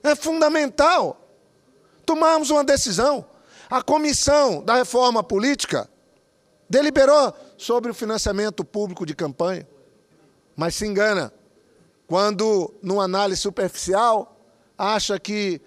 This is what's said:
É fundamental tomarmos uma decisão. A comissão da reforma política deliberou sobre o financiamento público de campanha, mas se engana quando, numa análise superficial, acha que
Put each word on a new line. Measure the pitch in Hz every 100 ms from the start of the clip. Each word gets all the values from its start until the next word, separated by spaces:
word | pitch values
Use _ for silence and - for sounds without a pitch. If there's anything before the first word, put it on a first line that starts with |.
É | 294 294
fundamental | 320 320 302 311 285 - 302 359 175 - _ _ _ _ _ _ _ _ -
tomarmos | 311 320 320 277
uma | 294
decisão. | 285 285 247 175 262 269 - _ _ - -
A | 254
comissão | - 302 302 269 - 294 269 156
da | 175 240
reforma | 247 240 247 226
política | 208 196 247 285 - 135 104 _ _ _ _ _ _ _ _
deliberou | 233 294 277 269 294 254 - - -
sobre | - 240 233
o |
financiamento | 220 214 220 214 196 214 190
público | 160 208 208 175 165
de | 151
campanha, | 160 135 170 180 - _ _ _ _ _ _ _ _ -
mas | 165 -
se | 214
engana | 196 214 196 131 _ _ _ _ _ _ _ _
quando, | 175 208 202 220 202 170 -
numa | 185 202 190
análise | 185 202 185
superficial, | 202 - 185 - - 196 240 220 - _ _ _ _ -
acha | 190 214 - 196
que | - 208 196 170